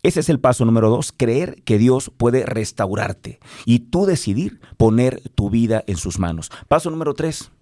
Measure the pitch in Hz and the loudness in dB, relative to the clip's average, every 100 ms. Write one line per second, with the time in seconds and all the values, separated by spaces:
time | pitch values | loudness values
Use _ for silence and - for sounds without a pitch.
0 | - 170 151 139 131 123 113 113 110 113 | 0 0 0 2 2 2 4 4 4 2
1 | - - 117 123 180 - - 107 120 127 | -2 -4 -2 0 -4 -10 0 2 4 2
2 | - _ 120 127 - 117 104 - 98 104 | -2 _ 0 0 -2 -6 -6 -6 -4 -4
3 | 101 98 - - - - - 120 - 175 | -6 -8 -14 -18 -20 -8 2 2 2 0
4 | 196 175 - 101 196 - - - 113 113 | 0 0 -2 -4 -4 -10 -20 0 2 4
5 | 127 - - - 101 113 113 110 - 87 | 2 -2 -6 -4 0 0 2 0 -2 -6
6 | 92 85 87 82 - - - 156 165 160 | -6 -4 -4 -6 -12 -18 -2 0 0 -4
7 | 151 - 160 - - _ | -6 -4 -6 -6 -14 _